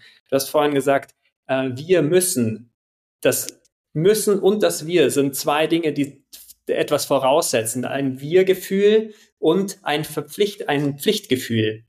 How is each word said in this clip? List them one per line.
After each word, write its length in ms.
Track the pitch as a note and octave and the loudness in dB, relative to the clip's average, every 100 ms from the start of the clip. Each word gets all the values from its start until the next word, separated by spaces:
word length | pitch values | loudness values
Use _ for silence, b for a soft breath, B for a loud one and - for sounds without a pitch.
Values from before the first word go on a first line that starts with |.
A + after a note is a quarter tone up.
| b b b | b b b
Du 60 | C3+ | -4
hast 120 | - | 0
vorhin 260 | D#3 D3+ | 0 2
gesagt, 420 | C#3 C3+ C#3 - _ _ _ - | 2 2 0 -2 _ _ _ -6
äh, 220 | C3 C3 | -4 -4
wir 280 | B2 D#3+ F3 | -4 0 2
müssen. 680 | D3 F3+ F3+ C3 A2 G#2+ - _ _ _ _ _ | 4 2 2 0 -2 -4 -12 _ _ _ _ _
Das 400 | C#3 C3 - - _ _ _ | 0 0 -4 -12 _ _ _
Müssen 440 | D3+ F3+ G#3+ G#3 G3 | 0 2 2 2 2
und 240 | F#3+ G#3 | 2 2
das 240 | F#3 - D#3 | 0 -2 -2
Wir 240 | F3 C3+ | 2 2
sind 240 | C3+ C#3 | 2 0
zwei 320 | C#3 D#3 D3 D#3+ | -2 -2 0 0
Dinge, 260 | E3 D#3+ | 0 0
die 320 | C#3+ C3+ - _ - - - - | -2 -4 -8 _ -20 -20 -12 -6
etwas 360 | - D#3 D3 | -4 0 -2
voraussetzen. 800 | - C#3 C3 D3+ E3 B2 A2+ B2+ | 0 0 2 2 2 0 -2 -4
Ein 360 | B2 C#3 C#3 B2+ | -6 -4 -4 -4
Wir-Gefühl 920 | C#3+ F3+ F#3+ F#3 - F#3+ G3+ A3 A3 B B B | 0 2 4 2 -2 2 4 4 0 B B B
und 380 | D#3 F3+ G3 - | 0 0 0 -6
ein 220 | - D3+ | -4 -4
Verpflicht-, 640 | D3+ - C#3+ - G3+ - - | -4 -8 -8 -2 -4 -4 -4
ein 300 | C#3+ D3 C#3 | -2 -2 -4
Pflichtgefühl. 840 | A3+ G#3+ - B2+ - A2+ G#2+ A2 | -2 -4 -2 -4 -2 -2 -2 -4